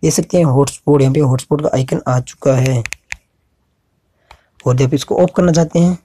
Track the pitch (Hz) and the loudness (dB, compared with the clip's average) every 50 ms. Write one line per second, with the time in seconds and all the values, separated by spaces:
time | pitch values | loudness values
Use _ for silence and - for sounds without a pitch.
0 | - 165 - - 190 - - 180 170 151 127 135 139 135 - - _ - 147 143 | 0 -2 -2 -2 -4 0 0 2 2 2 2 2 0 0 -2 -8 _ 0 2 2
1 | 135 131 131 151 151 131 131 127 - _ - 139 147 165 - 139 131 131 - 131 | 4 2 2 2 2 0 0 -2 -2 _ -4 -2 -2 -2 -2 -2 -2 -2 -4 -6
2 | - - 127 127 123 - - _ - 147 135 127 127 135 131 123 110 - - _ | -4 -2 -2 -2 -4 -6 -16 _ -2 0 0 2 0 0 -2 -2 -4 -6 -12 _
3 | _ _ - - _ _ _ _ _ _ _ _ _ _ _ _ _ _ _ _ | _ _ -18 -18 _ _ _ _ _ _ _ _ _ _ _ _ _ _ _ _
4 | _ _ _ _ _ _ - _ _ _ _ _ - 131 123 127 139 123 135 139 | _ _ _ _ _ _ -20 _ _ _ _ _ -4 -2 0 0 0 0 0 -4
5 | - - - - 180 175 - - 185 180 160 156 170 160 - 170 170 175 180 170 | -4 -4 0 0 0 0 2 0 0 2 2 2 0 0 0 0 2 2 0 -2
6 | _ | _